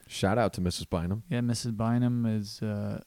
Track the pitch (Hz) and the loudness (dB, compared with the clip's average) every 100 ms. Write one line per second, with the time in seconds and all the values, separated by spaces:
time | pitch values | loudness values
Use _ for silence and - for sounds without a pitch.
0 | - - 95 110 107 - 90 - 82 90 | -14 -2 2 4 2 2 0 -2 -2 -2
1 | 85 104 - 120 120 113 123 107 113 120 | 0 -2 -2 -2 0 0 -2 -2 2 4
2 | 123 120 117 110 101 - 110 104 104 107 | 4 2 2 0 -2 -6 -4 -2 -4 -6